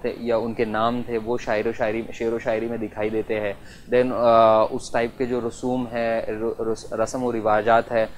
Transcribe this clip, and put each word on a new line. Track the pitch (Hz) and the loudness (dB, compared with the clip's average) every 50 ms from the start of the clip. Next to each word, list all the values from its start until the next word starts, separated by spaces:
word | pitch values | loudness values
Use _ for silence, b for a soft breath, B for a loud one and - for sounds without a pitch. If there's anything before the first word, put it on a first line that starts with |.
| - | -6
थे | 123 - - 117 | -6 -6 -4 -2
या | 117 117 113 | 0 0 0
उनके | 110 117 113 104 120 | 0 -2 -2 -2 -2
नाम | 110 107 110 113 117 120 123 120 | 0 0 0 0 0 0 -2 -4
थे, | - 120 113 | -4 -4 -4
वो | 107 110 120 120 | -2 -2 -4 -2
शायर | - - 113 107 107 117 | -2 -2 -2 0 0 -2
व | 113 | -2
शायरी, | - 123 110 110 113 113 - - | -2 -2 -2 -2 -2 -4 -6 -6
शेर | - 117 117 117 | -4 -2 -2 -2
व | 117 | -2
शायरी | - 127 113 110 113 | -2 -2 -2 -2 -2
में | 117 117 113 | -4 -4 -6
दिखाई | 110 107 - 110 107 107 | -6 -6 -6 -4 -4 -2
देते | 110 110 104 - 110 | -2 -2 -2 -2 -2
हैं। | 107 104 101 98 - B B B B B B | -4 -4 -4 -6 -8 B B B B B B
Then, | 120 123 123 127 120 | 2 2 2 2 2
uh, | 101 120 120 117 113 113 110 110 110 110 - - | 2 4 6 8 8 8 8 8 6 4 2 0
उस | 123 - - - | -4 -6 -4 -2
type | 123 117 120 117 - | -2 -2 -2 -2 -4
के | 131 | -4
जो | 120 123 123 | -2 -2 -2
रसूम | 113 117 113 - - 127 127 127 123 | -2 -4 -6 -4 -4 -2 -2 -2 -4
है, | 117 117 120 117 113 113 113 - - | -4 -4 -2 -2 0 -2 -2 -2 -4
र-, | 110 107 110 117 110 - | -4 -4 -4 -4 -4 -4
रस-, | 117 110 110 - - - - | -4 -4 -4 -6 -6 -6 -4
रस्म | 107 113 110 - 131 | -2 -2 -2 -2 -2
व | 127 120 | -2 -2
रिवाजात | 117 113 104 110 107 107 107 113 113 117 113 - | -2 0 2 2 2 2 4 4 4 4 4 2
है, | 120 113 110 110 - | 0 0 0 -2 -4